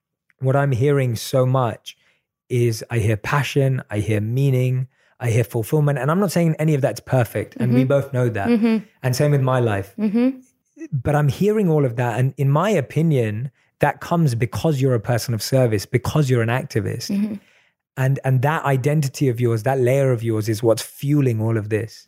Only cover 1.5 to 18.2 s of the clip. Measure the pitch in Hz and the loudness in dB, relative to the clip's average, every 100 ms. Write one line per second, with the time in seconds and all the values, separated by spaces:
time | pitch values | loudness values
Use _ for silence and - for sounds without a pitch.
1.5 | 131 117 - - - _ _ _ _ _ | 2 0 -4 -14 -20 _ _ _ _ _
2.5 | 123 120 110 - 120 104 107 - 147 127 | 0 0 -2 -4 -2 0 -2 -2 -2 0
3.5 | 147 135 131 - 107 95 104 107 127 139 | 0 0 -2 -4 -6 -2 -2 -2 0 2
4.5 | 127 127 127 127 _ _ _ 120 113 113 | 2 0 -2 -4 _ _ _ 0 0 0
5.5 | 120 107 156 147 139 131 175 202 175 170 | -2 -2 0 2 0 0 0 0 2 0
6.5 | 156 156 147 127 107 - 131 117 110 - | 2 0 2 0 -4 -2 0 0 -2 -8
7.5 | - 117 123 131 139 139 123 123 104 101 | -4 0 2 4 0 0 -2 -2 -2 0
8.5 | 240 226 220 - _ 127 123 147 143 131 | 2 2 0 -4 _ -4 0 2 2 2
9.5 | 127 117 101 95 - 214 220 254 262 _ | 2 2 -2 -6 -4 -2 0 0 -2 _
10.5 | _ _ _ 320 139 151 147 147 - 196 | _ _ _ -8 -6 0 2 0 2 0
11.5 | 220 185 156 139 117 123 113 131 - 135 | 2 2 2 0 0 -2 0 -2 0 0
12.5 | 147 190 196 123 147 165 139 110 104 139 | 2 2 0 0 0 2 2 0 -4 -8
13.5 | - _ _ 147 - - 175 156 117 117 | -12 _ _ -2 -2 -2 2 2 0 -2
14.5 | - 165 139 135 123 - 117 - 113 - | -2 0 2 2 0 0 -2 -2 -4 0
15.5 | 131 123 107 - 120 - 156 139 123 113 | 2 2 0 -2 -4 -2 0 2 2 0
16.5 | 123 - 117 101 107 - 202 208 208 - | -2 -2 -4 -4 -6 -4 -4 -4 -6 -14
17.5 | _ _ _ _ - 131 135 | _ _ _ _ -2 0 0